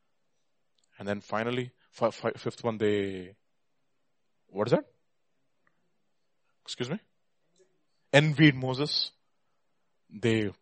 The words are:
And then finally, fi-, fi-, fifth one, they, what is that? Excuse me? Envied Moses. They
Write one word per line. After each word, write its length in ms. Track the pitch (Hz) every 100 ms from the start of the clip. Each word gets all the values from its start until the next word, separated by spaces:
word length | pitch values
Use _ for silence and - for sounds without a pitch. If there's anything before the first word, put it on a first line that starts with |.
| _ _ _ _ _ _ _ _ _ -
And 80 | 101
then 140 | 101
finally, 500 | - 107 117 123 123 - _
fi-, 180 | - 117
fi-, 220 | - 113 -
fifth 280 | 123 -
one, 140 | 120 110
they, 580 | 104 104 98 95 90 101 _ _ _ _ _ _ _ _ _ _ _
what 180 | 98 107
is 60 |
that? 140 | 160 - _ _ _ _ _ _ _ _ _ _ _ _ _ _ _ _ _
Excuse 260 | - - 123
me? 80 | 185 _ _ _ _ _ _ _ _ _ _ _
Envied 440 | 139 156 139 151 131
Moses. 560 | 131 131 151 - - - _ _ _ _ _ _ _ _ _
They 400 | 104 117 113 104 -